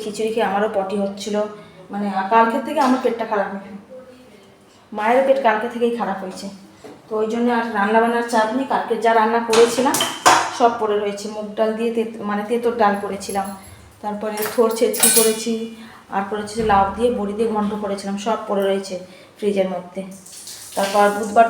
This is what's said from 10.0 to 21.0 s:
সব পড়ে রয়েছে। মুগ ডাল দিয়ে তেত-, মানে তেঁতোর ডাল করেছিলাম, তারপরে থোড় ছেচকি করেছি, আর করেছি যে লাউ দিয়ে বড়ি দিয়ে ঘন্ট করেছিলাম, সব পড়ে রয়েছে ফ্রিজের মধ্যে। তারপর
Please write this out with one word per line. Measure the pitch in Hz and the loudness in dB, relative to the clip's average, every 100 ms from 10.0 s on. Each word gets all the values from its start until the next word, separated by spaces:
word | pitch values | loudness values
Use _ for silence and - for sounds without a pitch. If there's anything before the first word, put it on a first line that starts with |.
| - - - - - - | -2 0 4 4 2 2
সব | 233 - | 2 2
পড়ে | 214 208 | 0 0
রয়েছে। | 202 196 214 | -2 -4 -8
মুগ | 214 202 214 | -8 -8 -2
ডাল | 220 220 | -2 0
দিয়ে | 233 233 | -2 -2
তেত-, | 220 - 202 | -4 -6 -6
মানে | 208 208 | -4 -2
তেঁতোর | 233 240 233 | 0 0 2
ডাল | 202 202 | 2 2
করেছিলাম, | 202 196 - 196 196 196 - - - - | -4 -6 -6 -6 -6 -10 -18 -20 -20 -12
তারপরে | 208 208 214 208 - | -8 -6 -6 -4 -2
থোড় | - 233 226 | 2 2 2
ছেচকি | 226 - 233 226 | 0 2 4 6
করেছি, | 220 220 233 220 226 - - - - | 4 2 -2 -4 -6 -12 -18 -20 -6
আর | 196 202 | -4 -4
করেছি | 208 208 226 | -6 -4 -2
যে | 214 | 2
লাউ | 196 196 202 | 4 2 2
দিয়ে | 240 208 | 0 0
বড়ি | 202 208 | -2 -2
দিয়ে | 220 | 0
ঘন্ট | 214 202 208 | 0 -2 -2
করেছিলাম, | 202 196 196 196 226 | -4 -4 -4 -4 -2
সব | 214 - | -4 -2
পড়ে | 202 196 | 0 2
রয়েছে | 196 190 180 - - - - | 0 -4 -10 -12 -18 -20 -4
ফ্রিজের | 202 196 185 | -2 0 0
মধ্যে। | 180 - 190 190 - - - - - - - | -4 -8 -12 -12 -16 -20 -18 -16 -16 -8 -4
তারপর | 196 208 | 0 4